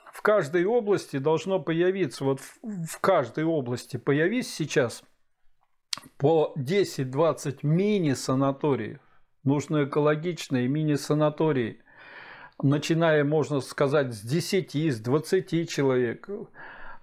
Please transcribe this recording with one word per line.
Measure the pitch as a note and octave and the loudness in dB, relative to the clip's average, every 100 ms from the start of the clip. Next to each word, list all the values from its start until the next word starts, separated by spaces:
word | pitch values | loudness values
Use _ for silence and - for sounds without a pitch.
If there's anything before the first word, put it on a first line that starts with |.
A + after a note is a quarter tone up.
| - | -20
В | - | -4
каждой | - G#3 C#3+ F3 | 2 4 4 2
области | F3+ A#3+ G#3 F3+ - C#3 | 2 2 2 0 0 -2
должно | C#3 D#3+ F#3+ F#3+ | 0 0 0 -2
появиться, | D#3 D#3+ F3+ F#3+ D#3+ - | 0 0 2 2 -2 -2
вот | C3+ C3+ | -2 -2
в, | - - A3+ G3 E3 | -4 -14 -10 -8 -8
в | - | -2
каждой | - F3+ A#2+ D#3+ | 2 4 2 -2
области | E3 D#3+ A#2+ B2 - B2 | -2 0 -2 -6 -6 -6
появись | - C#3+ E3+ B3 A#3+ | 0 2 2 0 -4
сейчас | - D#3 D#3 A#2+ - - _ _ _ - _ _ _ _ - - - | -6 -2 0 0 -2 -18 _ _ _ -20 _ _ _ _ -10 -10 -2
по | C#3 D#3+ D3+ - | 2 4 2 -2
десять-двадцать | B2+ G3+ F3+ - C3 C3 D#3+ C#3 D3 C3 | -2 0 0 -2 -6 0 0 0 -6 -4
мини-санаториев. | D3 E3 G#3 G#3 D#3 B2+ - C3 C#3 C#3 D3+ B2 G#2 C#3+ _ _ _ _ | 0 2 2 2 0 0 0 0 0 0 0 0 -4 -12 _ _ _ _
Нужны | C3+ D3 C#3+ D#3 | 0 0 0 -2
экологичные | C3+ D3+ D3 D#3 E3+ D#3+ - C3 B2 | 0 2 2 0 -2 -8 -4 -2 0
мини-санатории – | D3+ D3+ C#3+ - D3+ D3+ D3 D#3+ C3+ A2+ - _ - - - - - - - | 0 0 0 0 2 2 2 0 0 -2 -6 _ -20 -20 -20 -20 -20 -20 -2
начиная, | C#3 D3 D3 E3 E3 D3+ | 0 2 0 2 4 4
можно | C#3+ D#3 C3 C#3+ | 4 2 0 -2
сказать, | - - C#3+ D3+ C3 | -4 0 2 2 0
с | A2 | -4
десяти, | A2 E3 - G3 - C#3+ D#3+ | -4 -2 0 -2 -2 -2 -2
с | A2+ | -2
двадцати | A#2 D3+ - - - E3 E3 | 0 0 2 -2 0 -2 -2
человек, | - C#3 B2+ A#2+ A2+ - G3+ - - - - - - | 0 2 2 0 -2 -10 -12 -12 -18 -20 -14 -14 -12